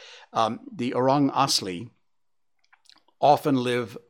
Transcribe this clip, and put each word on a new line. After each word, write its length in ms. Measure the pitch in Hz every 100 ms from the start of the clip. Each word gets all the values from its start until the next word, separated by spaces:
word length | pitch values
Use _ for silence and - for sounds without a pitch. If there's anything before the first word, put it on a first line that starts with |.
| - - -
um, 280 | - 110 117 -
the 200 | 202 120
Orang 360 | 131 131 143 139
Asli 600 | 123 131 - 101 87 117 - _ _ _ _ _ _ _ _ _ _ _ _
often 360 | 139 147 156 131
live 420 | 123 123 113 -